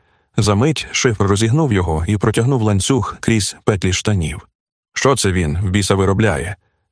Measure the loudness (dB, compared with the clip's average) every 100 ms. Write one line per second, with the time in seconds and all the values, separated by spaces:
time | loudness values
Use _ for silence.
0 | _ _ _ -2 0 2 0 -2 -6 -2
1 | -2 0 0 2 2 2 2 0 0 -2
2 | -2 0 0 0 0 0 0 0 0 0
3 | -2 -4 0 0 -2 -2 -2 0 0 -2
4 | -2 -2 -2 -8 -14 _ _ _ _ -2
5 | 0 2 0 0 -2 -2 0 0 2 2
6 | 2 2 0 0 -6 -10 _ _ _